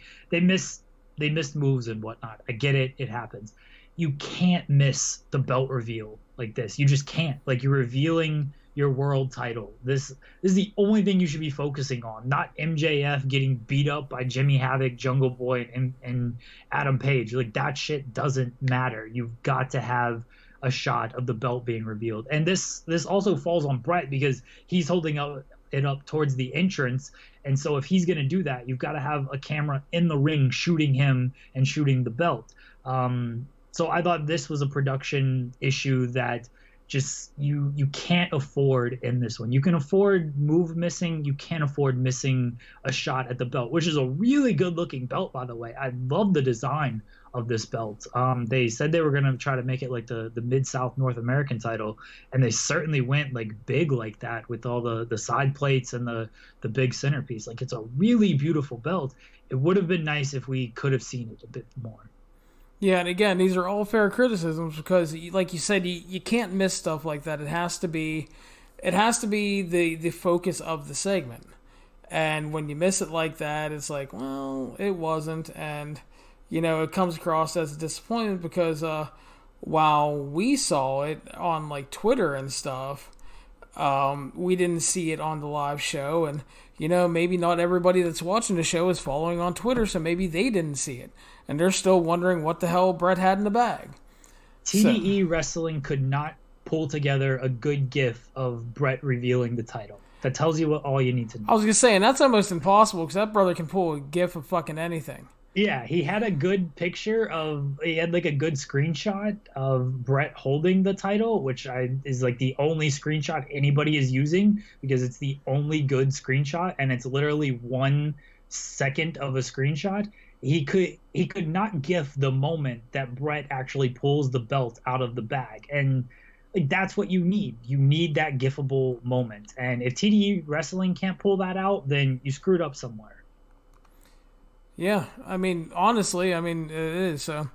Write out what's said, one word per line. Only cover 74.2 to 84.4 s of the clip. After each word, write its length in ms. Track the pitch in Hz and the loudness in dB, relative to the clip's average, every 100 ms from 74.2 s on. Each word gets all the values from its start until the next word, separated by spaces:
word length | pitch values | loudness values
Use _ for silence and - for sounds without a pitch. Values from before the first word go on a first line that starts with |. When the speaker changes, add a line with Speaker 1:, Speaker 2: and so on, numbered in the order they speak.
| 269 269 269 190 254 - | -8 -6 -6 -6 -8 -4
Speaker 2:
it 160 | 202 180 | -4 -2
wasn't. 600 | 160 160 151 160 156 160 | -2 -2 -4 -8 -10 -10
And, 440 | 151 147 147 151 - - - - - | -10 -8 -10 -12 -16 -20 -20 -20 -6
you 120 | 160 | -2
know, 220 | 165 160 | 0 2
it 80 | 160 | 0
comes 260 | - 180 160 | 0 0 0
across 400 | 175 160 156 175 | 0 0 2 0
as 160 | 156 | -4
a 60 | 151 | -4
disappointment 640 | 160 - - 233 220 185 | -8 -8 -6 -2 -2 -4
because, 400 | 170 180 165 156 | -4 0 0 0
uh, 280 | 160 156 151 - - - - - | -4 -4 -6 -12 -20 -20 -20 -16
while 580 | - 156 156 147 147 147 | -2 4 6 6 4 0
we 380 | 139 151 233 277 | -4 0 2 2
saw 480 | - 151 131 135 | 2 2 2 0
it 160 | 147 156 - - | -2 -4 -10 -6
on, 320 | 175 160 151 | -2 -2 -2
like, 240 | 143 135 | -8 -10
Twitter 420 | - 208 262 170 | -2 2 4 2
and 180 | 139 135 | 0 -6
stuff, 600 | - 143 131 135 139 - - - - - - - - | -6 -6 -6 -8 -10 -14 -20 -18 -18 -20 -20 -18 -2
um, 560 | 147 139 139 143 135 | 2 4 2 0 -6
we 220 | 160 | -4